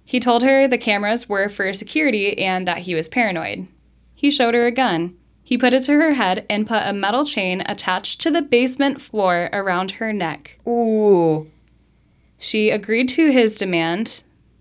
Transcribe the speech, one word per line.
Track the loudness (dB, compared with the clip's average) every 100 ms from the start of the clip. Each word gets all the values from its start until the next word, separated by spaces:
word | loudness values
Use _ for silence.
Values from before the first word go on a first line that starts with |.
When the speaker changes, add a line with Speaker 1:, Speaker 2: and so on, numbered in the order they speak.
Speaker 1:
He | _ -2
told | 2 2
her | 4 4 4
the | 2
cameras | 0 -2 0 -2 -2
were | -2 -2
for | -4 -6
security | -6 -6 -2 0 0 -2 -2
and | -2 -2 -2
that | -6
he | -4
was | -4 -4
paranoid. | -2 -2 -2 -6 -8 -12 _ _ _ _
He | -2 0
showed | 2 2
her | 2 2
a |
gun. | 0 0 0 -4 -8 _ _
He | -6 0
put | 2
it | 2
to | 2
her | 2 4
head | 2 0 0 -2
and | -4 0
put | -2
a | -2
metal | -2 -2 0
chain | -2 -2 -2 -4
attached | -6 -6 -4 -4 -4 -6
to | -2
the | -2
basement | 2 2 2 0 -2 -2
floor | -6 -2 0 0 -2
around | -4 -2 -2 -4
her | -6 -4
neck. | -4 -4 -6 -14 -12 -4
Speaker 2:
Ooh. | 0 0 2 4 6 4 0 -4 _ _ _ _ _ _ _ _ -14
Speaker 1:
She | -4 0 0
agreed | 0 -2 -2 0
to | 2 4
his | 4 2 0
demand | -4 -2 -2 -2 -6 -10 _ _ _ _